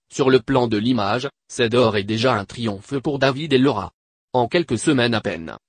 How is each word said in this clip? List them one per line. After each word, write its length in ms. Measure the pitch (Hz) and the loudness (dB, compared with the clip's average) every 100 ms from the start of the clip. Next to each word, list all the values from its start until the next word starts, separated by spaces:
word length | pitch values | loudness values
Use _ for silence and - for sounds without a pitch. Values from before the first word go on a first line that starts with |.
| _ | _
sur 160 | - 131 | -2 4
le 100 | 131 | 4
plan 280 | - 135 120 | 4 0 2
de 100 | 104 | 0
l'image, 500 | 117 123 101 120 139 - _ | 0 0 0 -2 -6 -12 _
c'est 220 | - 117 | -2 0
d'ores 280 | 120 113 104 | 4 2 2
et 60 | |
déjà 320 | 98 110 127 113 | -2 0 0 0
un 100 | 98 | -4
triomphe 540 | - 113 98 - 139 | -6 -6 -6 -8 -6
pour 180 | 156 139 | -4 0
David 360 | 135 131 160 | 0 0 0
et 40 | 127 | 2
Laura. 360 | 139 104 90 _ _ _ _ | 2 0 -4 _ _ _ _
En 140 | 123 117 | -2 0
quelques 300 | 175 165 113 | 0 -2 -2
semaines 380 | - 135 120 113 | 0 2 2 0
à 60 | |
peine, 340 | 101 82 80 52 | -4 -8 -10 -14